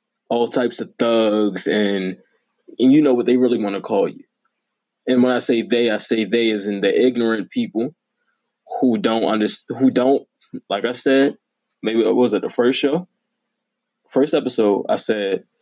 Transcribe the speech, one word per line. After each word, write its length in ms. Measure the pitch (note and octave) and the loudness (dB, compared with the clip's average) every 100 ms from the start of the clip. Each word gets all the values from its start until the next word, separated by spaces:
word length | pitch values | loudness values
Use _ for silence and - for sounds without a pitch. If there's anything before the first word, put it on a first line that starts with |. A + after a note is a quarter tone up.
| _ _ - | _ _ -6
all 180 | A#2+ A2+ | -2 0
types 320 | C3+ A#2+ - | 0 -2 -4
of 140 | G2 - | -12 -4
thugs 680 | A#2 A#2 A2 G#2+ G#2 F2+ - | 0 2 2 2 0 -2 -2
and, 500 | G#2 G2+ G2+ F#2 F#2+ _ _ _ _ - - | 0 0 -2 -4 -8 _ _ _ _ -16 0
and 120 | B2+ | 4
you 100 | D3 | 6
know 120 | C#3+ | 4
what 120 | B2 A#2+ | 2 2
they 120 | B2+ | 2
really 260 | B2 A#2 | 2 0
wanna 180 | G#2 G2 | -2 -6
call 260 | - G#2 G2 | -2 -2 -2
you. 160 | - - _ _ _ _ _ _ _ - | -4 -20 _ _ _ _ _ _ _ -2
And 160 | B2+ | 2
when 80 | B2+ | 2
I 80 | B2 | 2
say 220 | - A#2 | 0 -2
they, 280 | G2 A#2+ A#2+ | 0 0 0
I 80 | G#2+ | -2
say 280 | - A2+ G2+ | -2 -4 0
they 260 | A#2 A2+ | 0 0
as 160 | G#2+ G2+ | -2 -4
in 140 | G2+ | -2
the 240 | G2 G2 B2+ | 0 2 2
ignorant 440 | A#2 A2+ A2 F#2 | 2 -2 -2 -4
people 460 | C3 A2 G#2 C3 - _ _ _ _ _ _ - - | -6 -4 -4 -6 -8 _ _ _ _ _ _ -12 -2
who 180 | C3 A2 | 0 0
don't 260 | G2 A2+ | 0 0
underst-, 420 | F2+ G#2+ G#2+ - - A2+ | 0 0 -2 -4 -12 -2
who 120 | B2+ | 0
don't, 360 | B2+ B2+ C#3 - _ _ - - | 2 2 0 -4 _ _ -18 -6
like 160 | G2+ A#2+ | -4 -4
I 60 | |
said, 460 | B2 C#3+ C3+ C#3 G#3 _ _ _ _ | -2 2 2 2 -2 _ _ _ _
maybe, 200 | G#2+ A2+ | -2 0
what 120 | A2 - | 2 2
was 180 | B2 | 2
it, 80 | G2+ | 0
the 80 | A#2 | -2
first 300 | - B2 C3 | 0 0 2
show? 280 | C#3+ D#3+ F3+ _ _ _ _ _ _ _ _ _ _ | 0 -2 -4 _ _ _ _ _ _ _ _ _ _
First 240 | B2+ D3+ | -2 0
episode, 520 | D3+ B2+ - G#2 G2 - | 0 -2 0 2 0 -2
I 60 | G#2 | -4
said, 480 | - G#2+ G2 F#2 - _ | -2 -4 -2 -4 -8 _